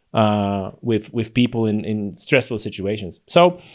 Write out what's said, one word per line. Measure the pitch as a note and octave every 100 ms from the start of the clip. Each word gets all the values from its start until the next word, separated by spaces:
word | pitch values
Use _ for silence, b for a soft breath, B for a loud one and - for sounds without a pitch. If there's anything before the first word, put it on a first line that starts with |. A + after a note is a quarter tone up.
| _
uh, | A#2 G#2+ G#2 G2+ G2+ F#2+ -
with, | A#2+ G#2+ -
with | A#2 A2
people | B2 A#2+ A#2 A2
in, | G#2+
in | G2+ G#2+ G2+ F2
stressful | - C3+ - A2
situations. | G#2 - G2 G#2+ F2+ - -
So, | E3+ F3 F3 B